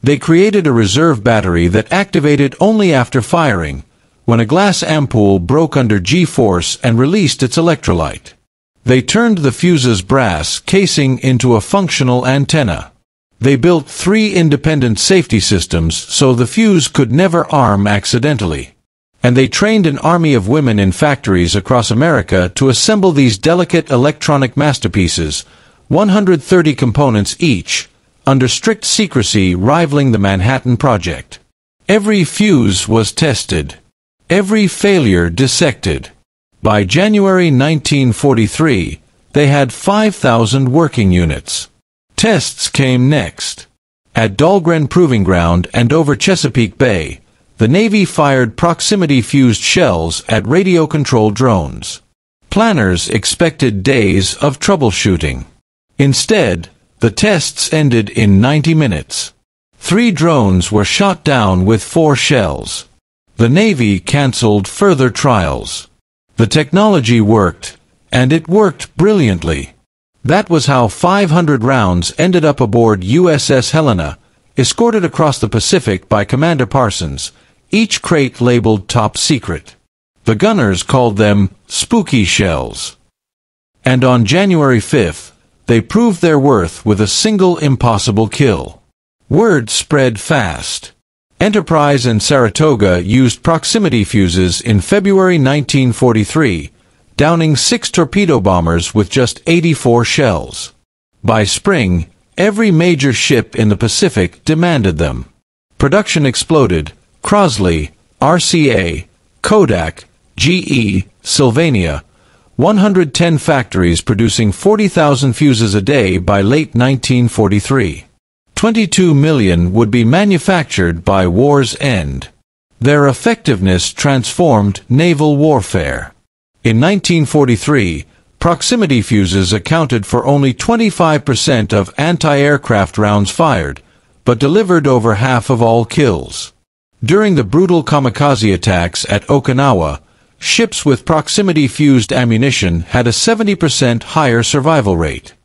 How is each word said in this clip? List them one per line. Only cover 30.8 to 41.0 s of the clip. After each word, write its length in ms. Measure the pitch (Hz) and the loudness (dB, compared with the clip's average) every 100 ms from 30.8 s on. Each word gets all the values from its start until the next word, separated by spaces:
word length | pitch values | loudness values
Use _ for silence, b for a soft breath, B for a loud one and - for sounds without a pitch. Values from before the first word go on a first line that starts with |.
| 147 107 87 67 - - _ _ _ _ - | 0 0 -2 -10 -14 -20 _ _ _ _ -2
Every 340 | 208 202 208 | 0 2 0
fuse 640 | 165 - 214 160 104 92 - | 0 0 2 2 2 -2 0
was 240 | 113 107 | 0 0
tested. 640 | - 160 117 - 90 69 - _ _ _ _ _ | -2 -2 -2 -4 -6 -6 -14 _ _ _ _ _
Every 380 | 180 190 220 196 | -2 0 0 0
failure 600 | - 202 190 123 90 87 | 0 0 2 2 2 0
dissected. 840 | 85 131 - 160 - - 71 - _ _ _ _ _ | 0 -2 0 -2 -2 -6 -6 -8 _ _ _ _ _
By 240 | 107 104 95 | 0 0 0
January 680 | 123 202 214 196 185 175 | 0 2 2 2 2 2
nineteen 600 | 131 143 160 - 147 127 | 2 2 -2 -2 0 0
forty-three, 880 | 107 143 120 104 - 156 110 82 73 _ _ _ | 0 0 2 0 0 0 0 -4 -10 _ _ _
they 140 | 147 143 | 0 2
had 260 | 143 131 | 2 0
five 420 | - - 202 214 - | -2 -2 0 0 0
thousand 560 | 135 117 110 131 131 | 0 0 0 0 0
working 400 | 139 165 - | 0 0 0